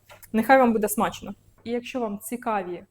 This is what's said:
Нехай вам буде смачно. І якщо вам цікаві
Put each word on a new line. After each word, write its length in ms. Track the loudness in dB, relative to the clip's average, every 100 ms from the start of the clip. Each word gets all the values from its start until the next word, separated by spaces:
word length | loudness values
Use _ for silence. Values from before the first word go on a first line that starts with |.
| _ -20 -4
Нехай 240 | 0 6 6
вам 160 | 6
буде 160 | 2 0
смачно. 440 | 0 -2 -4 -12 -16 _ _
І 80 | -8
якщо 280 | -8 -6 -6
вам 200 | -6 -6
цікаві 640 | -8 -8 -4 -4 -4 -10 -12